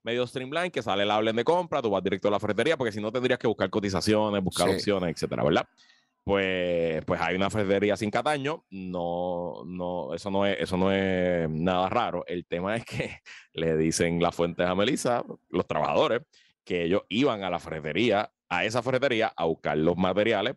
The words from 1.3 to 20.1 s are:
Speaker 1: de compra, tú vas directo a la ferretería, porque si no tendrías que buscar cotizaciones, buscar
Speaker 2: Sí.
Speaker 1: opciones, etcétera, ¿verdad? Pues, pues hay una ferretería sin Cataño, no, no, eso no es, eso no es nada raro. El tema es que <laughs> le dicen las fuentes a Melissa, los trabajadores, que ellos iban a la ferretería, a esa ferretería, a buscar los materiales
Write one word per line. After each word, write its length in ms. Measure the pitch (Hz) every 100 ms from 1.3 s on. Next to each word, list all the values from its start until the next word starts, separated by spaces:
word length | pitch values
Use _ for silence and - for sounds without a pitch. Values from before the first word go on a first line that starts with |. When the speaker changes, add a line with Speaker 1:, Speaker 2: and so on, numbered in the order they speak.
| 113
Speaker 1:
de 80 |
compra, 380 | 117 180 170 147
tú 80 | 113
vas 120 | 95
directo 260 | 92 98 101
a 20 |
la 100 | 101
ferretería, 360 | 104 101 143 160
porque 140 | 117
si 80 | 104
no 120 | 107
tendrías 260 | 127 123 123
que 80 | 120
buscar 200 | 104 95
cotizaciones, 720 | 107 98 92 104 107 107 101
buscar 260 | 92 - 87
Speaker 2:
Sí. 60 | 95
Speaker 1:
opciones, 340 | 104 98 87
etcétera, 280 | - 76 60
¿verdad? 240 | 69 107 - _ - _ _ _
Pues, 800 | 98 98 95 92 87 85 82 78
pues 160 | - 87
hay 140 | 82 92
una 140 | 98
ferretería 460 | 107 98 98 101 98
sin 140 | 104
Cataño, 540 | 117 147 147 139 170 -
no, 920 | 95 92 90 87 87 90 87 87 53 73
no, 480 | 90 90 90 67
eso 160 | 85 101
no 160 | 98 101
es, 100 | 92
eso 160 | 85 92
no 120 | 95
es 580 | 98 95 92 90 87 78
nada 380 | 78 90 92 92
raro. 340 | 117 98 85 -
El 200 | 87 -
tema 300 | 87 95 117
es 80 | -
que 340 | - 120 - - -
<laughs> 160 | -
le 240 | - 82 80
dicen 460 | 80 - 85 85
las 120 | 85
fuentes 320 | - 85 85 90
a 80 |
Melissa, 500 | 92 107 - 127 120 - - _
los 160 | 90 -
trabajadores, 560 | 78 71 87 147 113 - _ _ _
que 200 | - 90
ellos 180 | 85 98 -
iban 340 | 110 143 107
a 80 | 95
la 80 | 85
ferretería, 720 | - 80 76 82 117 98 - _ -
a 160 | 87
esa 180 | 104 120
ferretería, 500 | 123 127 135 113 110 -
a 80 | 85
buscar 300 | 80 78 76
los 200 | 82 87
materiales 580 | 92